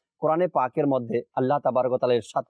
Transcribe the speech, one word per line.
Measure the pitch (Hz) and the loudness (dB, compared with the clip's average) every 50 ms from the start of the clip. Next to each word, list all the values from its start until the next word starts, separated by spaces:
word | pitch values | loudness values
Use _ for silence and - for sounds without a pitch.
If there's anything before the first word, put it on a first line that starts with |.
| _ _ _ _ | _ _ _ _
কোরআনে | 160 151 156 165 180 170 | -2 -2 0 0 0 0
পাকের | - 147 127 127 - 160 147 | 0 0 -2 0 0 0 0
মধ্যে | 143 135 131 120 113 - 123 - - _ | 0 0 0 -2 -2 -4 -4 -4 -4 _
আল্লাহ | 135 131 127 143 143 | -2 0 0 0 0
তাবারক | - 131 117 127 123 127 | 0 0 0 0 0 0
ওয়া | 127 123 | 0 0
তাআলা | - 123 123 | 2 2 2
ইরশাদ | 117 - - - - - - | 0 0 -2 -6 -6 -4 -2